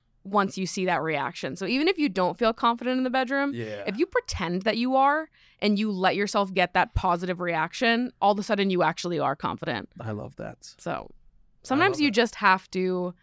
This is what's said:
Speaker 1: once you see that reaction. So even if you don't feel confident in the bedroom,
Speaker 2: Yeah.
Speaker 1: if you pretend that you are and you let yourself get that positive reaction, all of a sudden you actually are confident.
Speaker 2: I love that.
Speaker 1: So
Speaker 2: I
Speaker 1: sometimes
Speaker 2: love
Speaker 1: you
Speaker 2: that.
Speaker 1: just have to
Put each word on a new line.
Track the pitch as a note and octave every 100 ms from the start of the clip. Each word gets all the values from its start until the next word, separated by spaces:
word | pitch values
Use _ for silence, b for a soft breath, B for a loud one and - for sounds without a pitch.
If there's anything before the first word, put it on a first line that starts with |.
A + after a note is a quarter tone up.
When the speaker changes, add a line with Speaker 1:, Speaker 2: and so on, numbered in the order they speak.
| _ _
Speaker 1:
once | G3 G#3 F#3+ F#3+
you | F#3
see | - F#3
that | E3
reaction. | D#3+ D3 C3 - D3 -
So | F#3+
even | B3+ D#4+
if | F#4+
you | D4
don't | F#3 F3+ F3
feel | A3+
confident | A3+ A#3 A#3 A#3+ B3+
in |
the | B3+
bedroom, | C4 B3 C#4 C#4
Speaker 2:
Yeah. | A#3+ A3 G#3 -
Speaker 1:
if | G3+
you | F4+
pretend | B4 - - E3+ F3+
that | F#3+ A3+
you | B3+ C4
are | C#4 D4+ D#4+ b b b
and | G#3 G3+
you | G#3+
let | F#3+ F#3 D#3
yourself | G3+ G#3 G3
get | F#3+ F3+
that | F#3 - -
positive | F#3 F3 F3+ F3+
reaction, | F3 E3 E3 - A#3 A#3 B3 -
all | G3
of | G#3
a |
sudden | G#3 G3+ G3
you | F3+
actually | D#3+ F3 F3 E3
are | C3+ D3
confident. | - - E3+ A#2 - -
Speaker 2:
I | A2+
love | G#2 - -
that. | - - - -
Speaker 1:
So | F3 D#3 G1+
Speaker 2:
I | - - _ _ _
Speaker 1:
sometimes | - C4 F#4+ D#4
Speaker 2:
love |
Speaker 1:
you | D4
Speaker 2:
that. | A3
Speaker 1:
just | A#3 -
have | G3+ F#3+ -
to | F#3 F#3 F3+ F3+ F3+